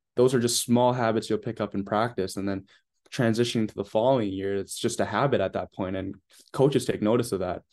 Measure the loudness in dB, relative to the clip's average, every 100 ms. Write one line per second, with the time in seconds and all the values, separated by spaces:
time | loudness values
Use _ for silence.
0 | _ 2 4 4 2 0 2 4 4 2
1 | 0 0 0 -4 -4 -6 -4 -4 -2 0
2 | 0 -2 -6 -4 -4 -6 -8 _ _ _
3 | _ -2 0 2 0 0 -2 -4 -2 0
4 | 2 2 0 -4 -4 -4 -6 -4 -4 -2
5 | -2 0 2 2 0 -4 -8 -6 -6 -6
6 | -8 -10 _ -20 -10 2 4 4 -2 -2
7 | 2 2 0 -4 -4 -6 -10